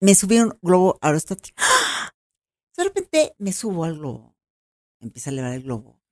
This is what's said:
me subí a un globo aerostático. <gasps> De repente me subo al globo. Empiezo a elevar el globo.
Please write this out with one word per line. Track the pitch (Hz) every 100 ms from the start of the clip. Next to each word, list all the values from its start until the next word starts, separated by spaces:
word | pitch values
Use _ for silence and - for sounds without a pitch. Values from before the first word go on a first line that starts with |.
me | 196 196
subí | 190 226
a | 226
un | -
globo | 175 180 185 -
aerostático. | 156 151 - 190 - -
<gasps> | - 508 - - - - _ _ _ _ _ -
De |
repente | 381 392 370 311 302 -
me | 196
subo | 190 226 175 165
al | 151
globo. | 147 117 120 _ _ _ _ _ _ _
Empiezo | 113 - 139
a |
elevar | 135 127
el | 127
globo. | 131 113 - _ _